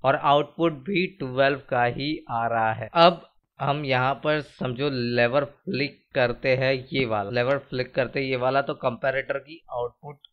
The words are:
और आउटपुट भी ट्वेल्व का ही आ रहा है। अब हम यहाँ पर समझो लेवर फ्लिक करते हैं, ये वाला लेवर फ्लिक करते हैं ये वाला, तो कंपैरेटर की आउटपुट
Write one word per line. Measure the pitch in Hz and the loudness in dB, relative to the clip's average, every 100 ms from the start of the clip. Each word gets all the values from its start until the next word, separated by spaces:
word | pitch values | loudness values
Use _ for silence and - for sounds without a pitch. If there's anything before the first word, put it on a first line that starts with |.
और | 131 147 | 2 2
आउटपुट | 156 143 151 - 165 | 4 4 2 0 0
भी | 147 131 202 185 - | 0 -4 -2 -2 -4
ट्वेल्व | 131 127 135 139 - | -6 2 2 2 -2
का | 127 | 0
ही | 123 123 139 156 - | 0 0 -4 -6 -6
आ | 117 117 | -4 0
रहा | 113 110 | 0 0
है। | 110 113 | -2 -2
अब | 175 170 170 - _ _ _ | 4 4 4 -12 _ _ _
हम | 139 143 | -4 -4
यहाँ | 143 127 131 139 | 0 0 0 0
पर | 151 151 | -2 -2
समझो | 139 - 127 123 143 | -4 -6 -6 -2 -2
लेवर | 131 120 120 120 135 | -2 0 2 4 2
फ्लिक | 139 - - 135 143 - _ | -2 -8 -8 -4 -4 -6 _
करते | 143 123 120 135 127 | 0 0 0 0 2
हैं, | 131 135 127 | 2 -2 -2
ये | 139 123 | -2 0
वाला | 107 101 | -2 -2
लेवर | 120 120 139 | -2 0 -2
फ्लिक | - 127 127 | -4 -6 -4
करते | - 120 143 | -2 -2 -2
हैं | 135 | -2
ये | 131 | 0
वाला, | 127 135 | 0 0
तो | 139 | -2
कंपैरेटर | 143 131 117 139 131 131 139 | -4 -4 -2 -2 -2 -4 -6
की | 135 165 - | -8 -20 -12
आउटपुट | 127 120 _ 147 143 - | -8 -8 _ -20 -20 -20